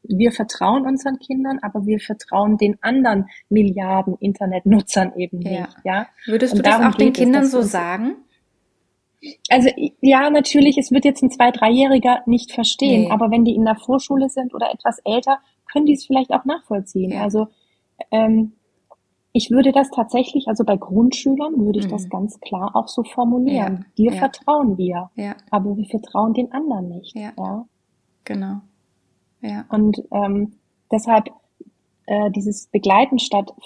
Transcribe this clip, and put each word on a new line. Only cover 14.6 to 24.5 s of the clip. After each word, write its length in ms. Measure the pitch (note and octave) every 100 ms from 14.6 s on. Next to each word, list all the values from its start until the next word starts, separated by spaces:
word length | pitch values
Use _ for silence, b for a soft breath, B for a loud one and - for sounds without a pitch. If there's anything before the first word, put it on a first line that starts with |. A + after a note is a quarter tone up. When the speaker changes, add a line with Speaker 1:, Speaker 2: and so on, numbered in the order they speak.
| A3+
Speaker 1:
etwas 280 | - - A3+
älter, 380 | G#3 A#3 C4 C4+ _ _ -
können 160 | D4 D4
die 80 |
es 120 | C4+ -
vielleicht 260 | C4 C4
auch 120 | -
nachvollziehen. 640 | C4 D4 - G3+ F#3+ F#3+ F#3
Speaker 2:
Ja. 120 | G3+
Speaker 1:
Also, 240 | G#3 G#3+ G#3+ _ _ _ _ - -
ähm, 400 | A3 A3 A3 A3 - _ _ _ _ _ _ _
ich 180 | A#3+ -
würde 220 | A#3+ C4+
das 180 | C4+ C4+
tatsächlich, 580 | - A3+ B3 B3+ C#4+ C4
also 160 | A3
bei 120 | A3 G3
Grundschülern 840 | - F#3+ B3 - C#4 C4+ D4+ D4+
würde 220 | G#3 G#3
ich 80 | G3
das 160 | G#3
Speaker 2:
Mhm. 60 | F3+
Speaker 1:
ganz 300 | F#3 G3+ -
klar 340 | - F#3 G3
auch 140 | A3 A3+
so 140 | -
formulieren. 800 | A3+ - A#3+ B3 C4 C4+ G3 F#3
Speaker 2:
Ja. 20 | - -
Speaker 1:
„Dir 140 | A3+
Speaker 2:
Ja. 60 | G3
Speaker 1:
vertrauen 600 | C4+ - -